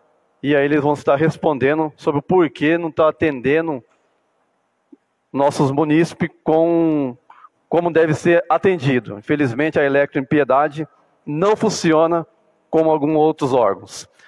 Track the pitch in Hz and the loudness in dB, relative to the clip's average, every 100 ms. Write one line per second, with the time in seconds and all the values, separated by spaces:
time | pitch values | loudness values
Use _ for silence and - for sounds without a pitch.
0 | _ _ _ _ 135 147 143 151 143 147 | _ _ _ _ -2 0 2 0 0 -2
1 | - 143 160 - 170 135 131 156 156 - | 0 0 0 0 -2 0 0 0 -4 -4
2 | 165 143 - 185 156 - 147 170 165 151 | -4 -4 0 0 0 0 -2 -2 -4 0
3 | 156 - 160 131 127 156 165 131 - _ | 0 0 -4 -2 -2 -2 -2 -8 -12 _
4 | _ _ _ _ _ _ _ _ _ - | _ _ _ _ _ _ _ _ _ -20
5 | _ _ _ 131 143 143 139 143 151 156 | _ _ _ -2 -2 0 -2 0 0 0
6 | 165 - 165 - - 156 165 170 165 151 | 0 -4 -8 -6 -2 0 2 2 0 0
7 | 131 120 _ - - _ _ 165 175 160 | -4 -8 _ -20 -20 _ _ -2 0 2
8 | 160 147 175 170 - 165 196 175 131 123 | 2 0 2 2 2 0 2 0 0 -2
9 | 110 104 - 147 139 117 156 160 139 139 | -4 -10 -4 0 0 0 -2 0 2 2
10 | 143 147 131 151 123 131 151 143 147 _ | 0 -4 -2 0 2 2 0 -4 -12 _
11 | _ _ - 151 196 214 220 160 170 156 | _ _ -10 -2 0 0 -2 0 2 2
12 | 165 170 160 _ _ _ _ 160 160 156 | 2 0 -6 _ _ _ _ 0 2 0
13 | 147 156 156 151 135 127 104 95 101 - | 0 2 0 0 -2 0 0 -2 -10 -20
14 | - _ | -20 _